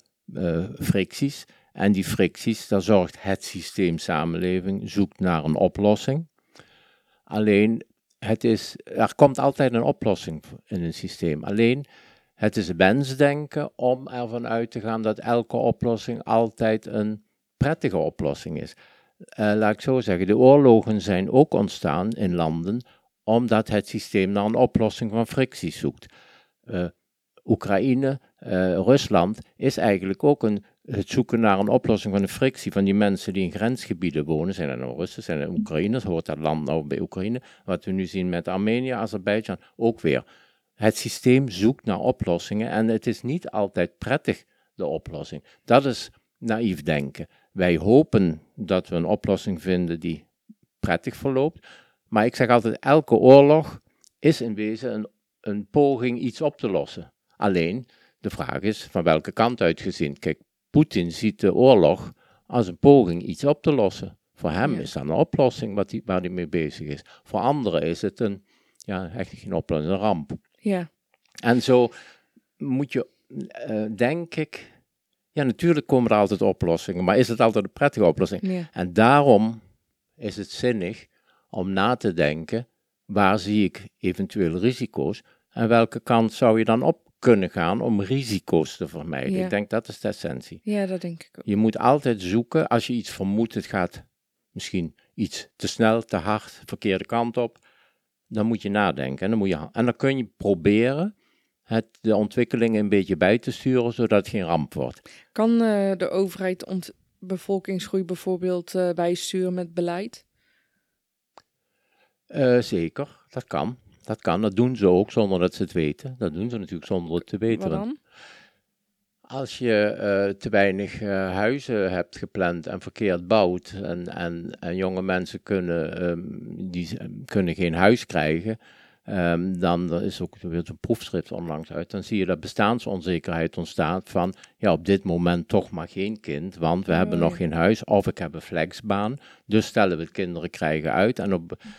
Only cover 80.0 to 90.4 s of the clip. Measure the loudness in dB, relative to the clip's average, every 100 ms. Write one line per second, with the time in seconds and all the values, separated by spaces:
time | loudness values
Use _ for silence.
80 | _ -12 -10 -8 -10 -2 0 0 -4 -8
81 | -16 _ _ _ _ -6 -2 2 2 0
82 | -2 0 0 0 -6 -6 -8 _ _ _
83 | -6 2 4 2 0 0 0 -2 -16 _
84 | -6 -4 -4 -2 -2 0 -2 -2 -6 -6
85 | -6 -6 -12 _ _ -4 2 4 2 -2
86 | 0 2 2 4 4 4 4 2 2 -2
87 | _ _ 4 4 4 0 0 0 0 0
88 | 0 -2 -2 -4 2 0 0 -4 -10 -10
89 | -8 -6 -4 -4 -2 -4 -2 -6 -6 -8
90 | -8 -6 -8 -10